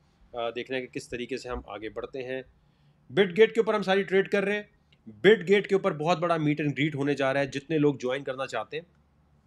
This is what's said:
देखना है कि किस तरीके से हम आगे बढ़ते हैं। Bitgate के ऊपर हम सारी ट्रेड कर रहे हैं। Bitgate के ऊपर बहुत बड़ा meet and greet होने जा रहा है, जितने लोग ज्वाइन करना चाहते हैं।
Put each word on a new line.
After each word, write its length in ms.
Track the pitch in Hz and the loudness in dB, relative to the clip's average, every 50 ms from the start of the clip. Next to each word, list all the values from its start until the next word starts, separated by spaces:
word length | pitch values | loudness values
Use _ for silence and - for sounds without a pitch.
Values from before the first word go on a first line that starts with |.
| _ _ _ _ _ _ - | _ _ _ _ _ _ -8
देखना 400 | 120 117 117 117 123 117 - 135 | -6 -6 -6 -6 -6 -8 -6 -6
है 60 | 131 | -8
कि 60 | 123 117 | -8 -8
किस 220 | - 139 - - | -12 -12 -12 -10
तरीके 280 | 131 120 120 113 135 117 | -10 -10 -8 -8 -8 -10
से 100 | - 123 | -8 -8
हम 140 | 123 120 - - | -10 -10 -10 -12
आगे 180 | 101 104 107 107 | -14 -12 -12 -12
बढ़ते 300 | 104 117 113 - - 135 | -10 -10 -12 -10 -10 -10
हैं। 260 | 123 127 131 131 - _ _ _ _ _ _ _ _ _ _ _ _ - 123 | -8 -8 -8 -10 -10 _ _ _ _ _ _ _ _ _ _ _ _ -4 2
Bitgate 380 | 160 208 185 170 208 220 220 | 2 2 2 6 4 4 6
के 80 | 220 226 | 6 2
ऊपर 140 | 220 220 214 | 2 2 2
हम 80 | 208 | 0
सारी 220 | 190 185 190 196 196 | 0 0 0 0 0
ट्रेड 240 | 156 180 196 190 190 | 2 2 2 2 2
कर 160 | - 202 196 | 0 0 0
रहे 120 | 196 208 | 0 -2
हैं। 140 | 208 208 _ _ _ _ _ _ _ - 110 107 104 113 | -4 -6 _ _ _ _ _ _ _ -20 -20 -6 4 6
Bitgate 400 | 190 220 175 170 165 196 208 196 | 6 6 6 6 4 4 4 4
के 80 | - 196 | 2 0
ऊपर 180 | 190 - 196 | 0 0 0
बहुत 260 | 170 147 151 165 180 160 | -2 -2 0 0 0 2
बड़ा 180 | 170 170 170 | 2 0 0
meet 200 | 165 151 147 151 | 2 2 0 0
and 120 | 151 156 147 | 0 0 -2
greet 260 | 135 143 143 160 151 | -2 -2 -2 -2 -2
होने 200 | 135 143 143 143 | -2 -2 -2 0
जा 180 | 135 139 131 | 0 0 0
रहा 100 | 135 139 | 0 0
है, 80 | 139 135 | -2 -2
जितने 280 | - - - - 160 156 | -4 -8 -6 -2 0 2
लोग 220 | 147 147 139 117 | 4 2 2 0
ज्वाइन 220 | 120 127 131 143 | -4 -4 -4 -4
करना 240 | 139 135 127 131 135 | -6 -8 -8 -8 -8
चाहते 300 | 123 127 113 107 - 143 | -6 -6 -8 -8 -8 -10
हैं। 100 | 156 175 _ _ _ _ _ _ _ _ _ _ _ _ | -12 -12 _ _ _ _ _ _ _ _ _ _ _ _